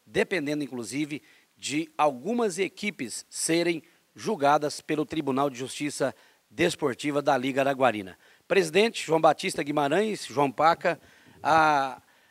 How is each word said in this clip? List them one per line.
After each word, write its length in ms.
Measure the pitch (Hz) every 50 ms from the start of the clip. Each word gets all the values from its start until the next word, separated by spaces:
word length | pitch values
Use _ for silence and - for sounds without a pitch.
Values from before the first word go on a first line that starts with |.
| _
dependendo 580 | 110 107 165 220 - 202 175 147 139 151 151 147
inclusive 580 | 120 127 123 117 95 120 143 156 143 151 127 _ _ _ _ _ _ _ _
de 340 | - - 131 151 165 160 _ -
algumas 640 | 151 151 135 123 131 190 240 240 233 208 160 185
equipes 640 | 190 165 - - - 208 156 - 131 107 - - - _
serem 540 | - - - - 160 170 170 170 170 151 - _ _ _ _ _ _
julgadas 640 | 104 110 175 226 156 139 139 147 151 147 143 - -
pelo 260 | - - 156 147 151
Tribunal 440 | - 165 156 151 139 131 131 143 143
de 80 | 127 117
Justiça 580 | 131 123 - - 147 147 - - 151 131 - _ - _ _ _ _ _
Desportiva 720 | 107 110 165 180 - - 160 139 117 - - 147 143 147
da 140 | 139 147 143
Liga 240 | 127 127 139 127 135
Araguarina. 560 | 135 135 139 127 135 120 107 104 98 92 87 _ _ _ _ _ _ -
Presidente 580 | 175 196 175 160 151 190 220 233 - - -
João 140 | - 160 160
Batista 440 | 160 156 147 - - 190 - - 151
Guimarães, 600 | 143 147 151 143 139 147 185 214 220 196 - -
João 240 | - 113 135 143 135
Paca, 520 | 117 - 147 160 170 - - 180 165 - _ - - _ _ - - - -
a 580 | 139 156 160 156 156 147 139 135 131 123 - _ _ _ _ _ _